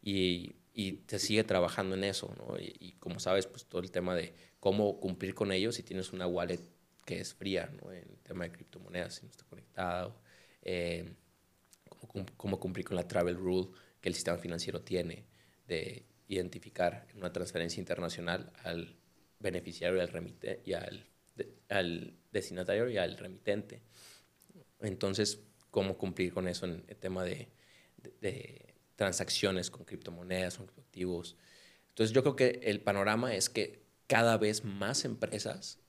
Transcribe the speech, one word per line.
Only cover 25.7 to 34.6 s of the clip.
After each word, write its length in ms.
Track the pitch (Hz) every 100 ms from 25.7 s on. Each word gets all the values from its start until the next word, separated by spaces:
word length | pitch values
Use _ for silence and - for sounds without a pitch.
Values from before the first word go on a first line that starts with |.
cómo 260 | - 98 95
cumplir 360 | 95 87 90
con 140 | 87 92
eso 180 | 87 95
en 180 | 85 -
el 80 | 107
tema 260 | 95 92
de, 260 | 90 110 - _ - - _ -
de, 160 | - -
de 540 | 104 - - - - - _ -
transacciones 760 | 98 87 92 - 101 92 90
con 160 | - -
criptomonedas, 720 | - - 85 90 92 90 90
con 100 | 92
criptoactivos. 720 | - - - 90 85 85 - - - - - _
Entonces, 240 | - 110
yo 80 | 120
creo 120 | 139 127
que 240 | 127 -
el 180 | - 104
panorama 540 | - 98 98 110 123 101
es 140 | -
que 340 | - 104 - _ _ _
cada 300 | 113 117 113
vez 260 | 107 110